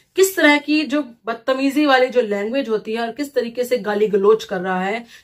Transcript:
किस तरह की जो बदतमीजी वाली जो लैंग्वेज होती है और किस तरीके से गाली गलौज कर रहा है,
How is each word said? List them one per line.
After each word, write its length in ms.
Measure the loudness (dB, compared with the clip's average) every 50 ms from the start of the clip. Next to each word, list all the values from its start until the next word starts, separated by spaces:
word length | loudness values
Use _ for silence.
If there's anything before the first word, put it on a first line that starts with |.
| _ _ 2
किस 200 | 2 2 2 4
तरह 220 | 4 4 4 4 4
की 240 | 2 0 0 0 0
जो 200 | 0 -2 -2 -4
बदतमीजी 840 | -4 -12 _ -8 -8 -8 -6 -2 -2 -2 0 0 0 2 2 2
वाली 200 | 4 4 4 4
जो 140 | 2 2 0
लैंग्वेज 480 | 0 0 -2 -4 -4 -2 -2 -4 -2 -2
होती 260 | -4 -4 -4 -6 -6
है 60 | -6
और 120 | -6 -6 -6
किस 220 | -8 -10 -4 -4
तरीके 300 | -4 -4 -4 -6 -6 -4
से 140 | -2 -2 -4
गाली 300 | -2 -2 -2 0 0 2
गलौज 360 | 2 2 4 4 4 4 0
कर 160 | -6 -6 -6
रहा 220 | -4 -4 -2 -2 -2
है, 240 | -4 -4 -6 -8 _ -20 -20